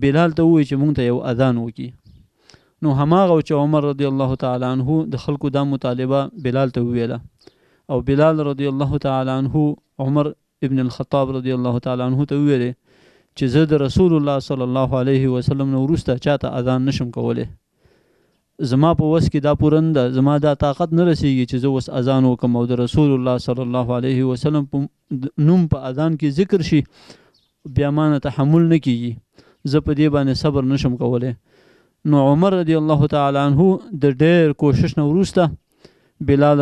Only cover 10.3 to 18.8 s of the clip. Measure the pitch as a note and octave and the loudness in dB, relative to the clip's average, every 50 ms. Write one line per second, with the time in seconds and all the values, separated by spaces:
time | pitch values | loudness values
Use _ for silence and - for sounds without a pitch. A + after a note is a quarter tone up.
10.3 | - _ _ _ _ - - C3 C3+ C3 B2+ A#2+ A#2 - C3 - C#3+ C#3 C3+ C3 | -6 _ _ _ _ -6 -4 -2 -2 0 -2 -2 -4 -8 -6 -2 0 0 0 -2
11.3 | C3 C3 B2+ B2+ C3 B2 B2 B2 A#2+ A#2+ - C3 B2 B2 B2 B2+ C3 C#3 C#3+ - | -4 -6 -4 -4 -2 -2 -2 -2 -2 -2 -4 -4 -4 -4 -2 -2 0 -2 -2 -2
12.3 | C#3+ C#3+ D3 D3 C#3 B2 A#2+ B2+ B2 _ _ _ _ _ _ _ _ _ _ _ | 0 0 2 2 2 0 0 -4 -6 _ _ _ _ _ _ _ _ _ _ _
13.3 | _ - C#3+ B2 B2+ D3+ D#3+ D3 D#3 C#3+ C#3 B2+ - F#3 F#3 F3 D#3+ D3+ C#3+ C#3+ | _ -4 -2 0 2 2 2 2 2 0 0 0 2 2 4 4 4 2 0 0
14.3 | C#3 C3+ - - C#3+ C3 B2 B2 B2+ C3 C3 - C3+ B2+ B2+ C3+ C3+ C3 C3+ C3 | -2 -4 -4 -6 -6 -4 -4 -2 -2 -2 0 0 0 0 0 2 2 2 2 0
15.3 | B2+ B2 B2 - C#3 C#3 C3+ C3+ C3+ C3 C3 C#3+ E3 - - C#3 B2 B2+ - D3 | 0 -2 -2 -2 -2 -2 -2 -2 -2 0 0 0 -2 -2 -2 -4 -4 -2 -2 -2
16.3 | C#3+ - - B2 C3+ B2+ B2 B2+ B2+ B2+ C3 C#3 C3+ - B2 A#2+ A2+ A#2+ A#2 A#2+ | -2 -2 -4 -6 -6 -4 -2 -2 0 0 0 -2 -2 -4 -4 -6 -6 -6 -4 -4
17.3 | A#2+ A#2+ A2+ - - - _ _ _ _ _ _ _ _ _ _ _ _ _ _ | -4 -4 -6 -10 -12 -20 _ _ _ _ _ _ _ _ _ _ _ _ _ _
18.3 | _ _ _ _ _ - D3+ A#2 B2+ C3+ | _ _ _ _ _ -8 -4 -2 0 2